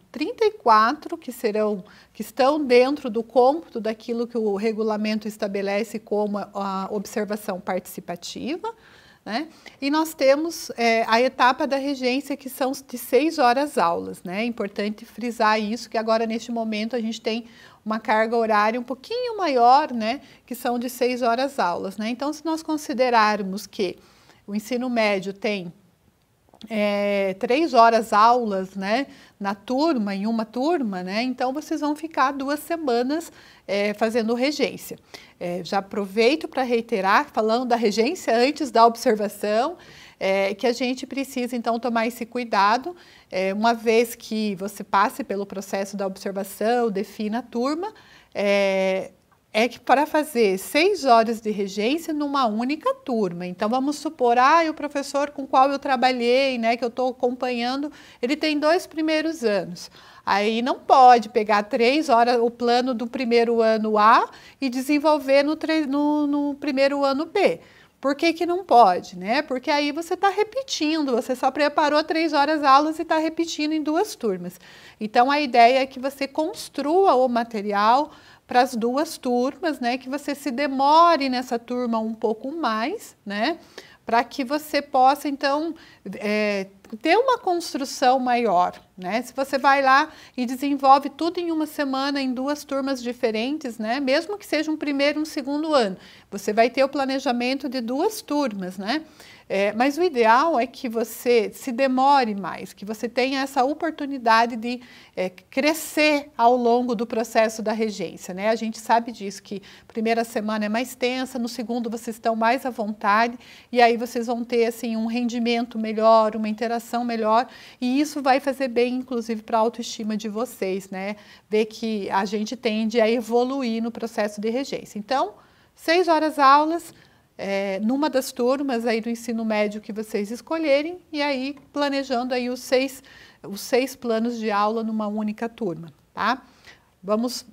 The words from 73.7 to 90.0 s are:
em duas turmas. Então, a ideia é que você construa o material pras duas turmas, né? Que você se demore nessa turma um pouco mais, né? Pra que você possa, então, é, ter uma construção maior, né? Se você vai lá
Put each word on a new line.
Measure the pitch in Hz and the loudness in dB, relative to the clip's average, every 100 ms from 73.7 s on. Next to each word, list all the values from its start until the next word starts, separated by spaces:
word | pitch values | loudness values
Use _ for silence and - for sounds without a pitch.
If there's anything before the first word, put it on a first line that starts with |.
em | 311 | -2
duas | 302 320 427 | -2 -2 -2
turmas. | - 226 185 175 - - - - - | -4 -4 -4 -8 -14 -20 -20 -20 -12
Então, | 214 247 254 | 0 2 4
a | 285 | 2
ideia | 294 240 233 262 | 2 6 8 6
é | 269 | 0
que | 262 | -4
você | 262 269 269 | -8 -6 -6
construa | 294 320 453 - - 277 359 392 | -4 -4 -6 -10 -6 0 4 6
o | 254 254 | 4 4
material | 233 233 220 208 202 214 254 302 - - - _ | 0 -4 -6 -2 2 4 4 2 -8 -20 -20 _
pras | 247 254 247 | 2 2 0
duas | 233 262 330 - | -2 -2 -4 -4
turmas, | 254 247 254 - 339 269 | -2 0 0 -2 -6 -2
né? | 240 254 | -4 -4
Que | 254 | -6
você | 277 285 | -8 -6
se | 277 302 | -6 -6
demore | 240 294 269 277 311 339 320 269 | -4 -4 0 4 8 6 6 2
nessa | 247 254 233 | -2 -4 -6
turma | 233 247 247 226 | -4 -4 -2 -2
um | 220 | -4
pouco | 220 220 214 269 | -2 -2 -2 -6
mais, | 330 240 220 247 453 - _ | -4 -2 -2 -4 -6 -12 _
né? | 202 208 254 339 - - - - | -10 -4 -2 -4 -10 -20 -20 -16
Pra | - 226 | 0 0
que | 240 - | 0 -4
você | 247 294 302 285 | -4 -4 -2 -4
possa, | 285 262 262 285 302 | 0 4 4 4 -2
então, | 277 277 294 330 - - - 202 | -2 -2 -2 -4 -8 -16 -18 -14
é, | 185 208 214 208 202 190 - - 220 | -8 -4 -2 0 -2 -6 -14 -18 -6
ter | 311 392 | 2 2
uma | 523 480 | 4 0
construção | 381 349 330 277 269 - 254 269 | 0 -2 -4 -6 -8 0 2 2
maior, | 247 240 233 175 180 - _ - | 2 0 2 2 2 -2 _ -12
né? | 180 220 | -6 -6
Se | 240 | -6
você | - 269 269 | -6 -4 0
vai | 277 277 | 4 4
lá | 269 269 | 6 4